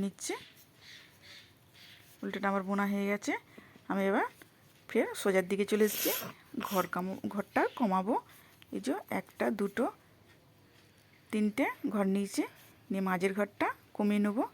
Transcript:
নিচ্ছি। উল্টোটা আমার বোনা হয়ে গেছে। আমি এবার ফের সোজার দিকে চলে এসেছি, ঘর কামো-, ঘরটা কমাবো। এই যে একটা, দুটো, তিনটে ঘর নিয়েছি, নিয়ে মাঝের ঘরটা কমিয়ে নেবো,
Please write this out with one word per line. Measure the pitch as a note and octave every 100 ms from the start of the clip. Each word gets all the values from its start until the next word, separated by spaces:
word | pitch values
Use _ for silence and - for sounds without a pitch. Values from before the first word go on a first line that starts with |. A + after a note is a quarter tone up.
নিচ্ছি। | G3 - - G#4 - - - - - - - - - - - - - - - - - -
উল্টোটা | G3 G3 G3
আমার | G3 F#3+
বোনা | G3+ G3+
হয়ে | G3+ G3+
গেছে। | G#3 - G4+ - - - - -
আমি | F#3+ G3
এবার | G#3+ A#4 - - _ - - -
ফের | A3 F#4+ A#4
সোজার | G#3 F#3+ F#3
দিকে | G3 G3+
চলে | G#3+ G#3+
এসেছি, | - - - - - - - -
ঘর | G3 F3
কামো-, | F3+ F#3 F#3+ G#3
ঘরটা | G3+ - - G4 -
কমাবো। | A3+ F#3+ F#3+ F#4+ - - - - - G3
এই | G#3
যে | F4+ - -
একটা, | - - A#3 G#3+
দুটো, | G3+ G#3+ D4 - - - - - - - - - - - - - -
তিনটে | G#3+ G#3 G#3 E4 B4+ C4
ঘর | G#3 G3 G3
নিয়েছি, | G3 - G#4+ - - - -
নিয়ে | F#3+ F#3+
মাঝের | F#3 F#3+ G3
ঘরটা | G3+ - E4+ C5 - -
কমিয়ে | G#3 G#3 G#3
নেবো, | G#3 F4+